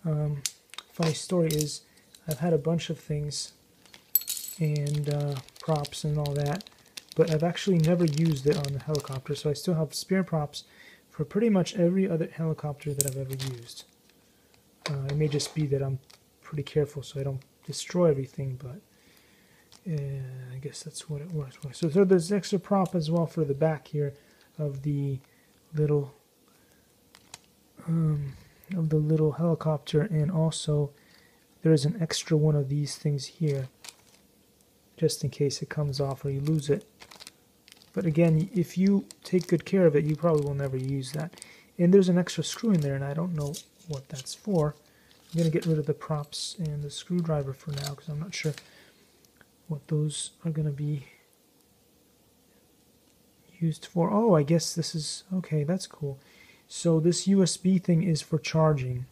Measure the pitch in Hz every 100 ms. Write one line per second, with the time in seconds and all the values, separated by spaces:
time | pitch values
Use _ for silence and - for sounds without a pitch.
0 | 170 151 151 143 131 - _ - - -
1 | 165 147 - 180 160 151 151 - _ _
2 | _ - - 147 170 156 151 165 - 160
3 | - 151 147 - - _ _ _ _ -
4 | _ - - - - - 156 147 143 147
5 | 143 147 143 139 - - - 156 143 -
6 | 151 151 147 143 143 185 - - _ -
7 | - - 165 156 170 170 202 175 156 175
8 | 170 147 165 139 139 147 139 139 151 151
9 | - 131 - 143 151 143 - 165 147 -
10 | - 190 180 160 147 - - - - -
11 | _ - 151 202 233 190 170 - 170 190
12 | 185 165 160 - 165 151 151 143 147 135
13 | 135 131 131 131 135 120 117 - - _
14 | _ _ _ _ _ _ _ _ - 139
15 | 139 147 151 143 - - 147 135 139 135
16 | _ - _ _ - 151 135 156 143 143
17 | - 139 135 135 - _ - 143 - 180
18 | 175 135 135 - 135 127 131 165 _ _
19 | _ _ _ _ _ _ _ - 190 151
20 | 139 139 131 131 127 127 139 - 160 -
21 | - 143 165 156 135 - 139 - 170 165
22 | 196 190 165 202 - 196 - 196 180 180
23 | 156 170 165 - 147 139 160 151 - 151
24 | 143 139 _ _ _ - 151 135 147 143
25 | 139 135 _ _ _ _ _ 151 151 147
26 | 135 - _ _ _ _ _ _ _ _
27 | _ - _ - _ _ _ - - 165
28 | 156 147 139 - - _ - 185 160 156
29 | 151 156 156 143 170 160 156 151 - 151
30 | 175 156 147 160 160 - - 147 139 -
31 | _ _ _ _ _ _ 160 156 143 220
32 | 165 - - 156 151 147 135 147 143 -
33 | 156 143 - - 156 139 131 _ - _
34 | _ _ _ _ _ _ _ _ _ -
35 | 156 - 143 - 143 - - 151 147 135
36 | 139 135 143 139 147 156 139 131 - _
37 | - - - _ _ _ _ - - 190
38 | 185 156 170 160 196 185 170 175 190 196
39 | - - - 185 170 160 - 196 175 147
40 | 147 151 170 156 143 139 139 131 131 139
41 | 131 151 156 - - - _ - 175 196
42 | 185 180 180 - 147 - 233 180 143 139
43 | 139 147 180 160 143 151 - _ 170 139
44 | 131 135 - - - 180 151 - _ _
45 | _ _ _ 165 165 160 170 156 143 143
46 | - 151 147 - - - 160 147 147 -
47 | - 180 160 151 139 131 - 139 143 143
48 | - 147 180 - 156 - - - - _
49 | _ _ _ _ - _ - 147 - 151
50 | 151 143 - _ 170 160 151 139 147 147
51 | 131 _ _ _ _ _ _ _ _ _
52 | _ _ _ _ _ _ _ _ _ _
53 | _ _ _ _ _ - 165 151 - 180
54 | 170 208 233 165 143 165 - - 151 165
55 | 147 - - 185 170 151 147 185 - -
56 | 143 135 _ - - - _ - 170 160
57 | 160 170 190 196 180 - 180 190 - 165
58 | 170 151 - 156 - 160 160 147 127 123
59 | 127